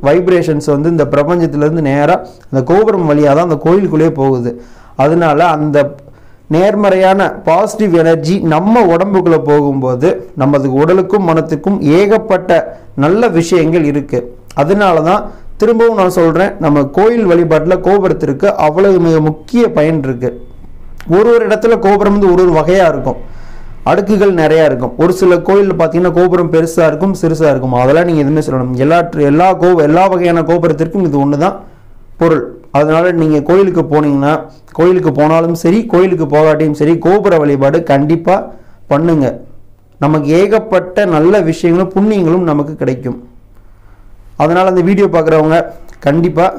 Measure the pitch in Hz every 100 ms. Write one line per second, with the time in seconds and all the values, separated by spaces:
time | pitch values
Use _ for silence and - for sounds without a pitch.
0 | 139 160 185 180 160 151 147 143 156 165
1 | 135 139 147 175 165 143 147 165 147 139
2 | 147 180 - - - 135 127 180 220 202
3 | 165 147 147 143 175 160 160 185 185 156
4 | 160 143 135 131 120 117 - - - -
5 | 139 165 165 143 175 156 151 147 135 -
6 | - - - - - 156 190 208 202 185
7 | 185 196 180 - 180 165 214 - 214 170
8 | 165 165 151 190 165 156 190 233 202 165
9 | 196 190 175 160 147 147 143 135 131 123
10 | 156 190 - - 135 143 135 131 156 185
11 | 185 208 180 165 165 156 190 202 143 160
12 | 202 220 220 185 185 170 - - - -
13 | 143 196 240 165 165 180 160 170 147 143
14 | 139 127 - - - - 147 202 202 160
15 | 156 190 - - - - 220 226 233 220
16 | 185 175 165 160 196 - 156 147 135 -
17 | 214 233 208 175 170 156 151 180 180 202
18 | 190 160 147 139 202 - 156 156 196 185
19 | 170 160 156 151 - 240 226 - 151 160
20 | 135 123 123 - - - - - - -
21 | - 170 226 233 220 214 233 226 196 202
22 | 202 202 196 175 185 156 151 185 175 143
23 | 131 120 - - - - - - - 170
24 | 190 208 202 180 156 160 156 131 127 -
25 | 165 185 185 175 - 196 202 170 165 165
26 | 180 170 180 175 165 160 165 - 160 151
27 | 190 190 165 156 156 135 127 123 123 151
28 | 175 160 143 151 147 131 127 127 139 165
29 | 165 160 143 151 185 185 175 180 147 160
30 | 190 185 175 170 156 170 165 151 160 202
31 | 175 143 139 143 175 - - - - -
32 | - - 165 156 120 - - 139 147 160
33 | 175 170 156 151 143 180 196 170 160 151
34 | 151 143 143 160 - - - - 170 185
35 | 156 139 151 165 170 165 170 202 220 175
36 | 190 175 156 147 156 151 156 135 151 165
37 | 160 202 202 170 147 143 139 151 165 139
38 | 147 165 165 190 - - - - - 143
39 | 170 160 131 - - - - - _ _
40 | 143 156 143 165 202 214 214 185 175 -
41 | 202 156 160 208 165 165 175 170 185 190
42 | 208 208 165 180 170 147 147 156 135 127
43 | 123 - - - - - - - - -
44 | - - - - 151 175 190 185 175 202
45 | 196 165 160 156 156 165 165 - - -
46 | 143 151 170 151 185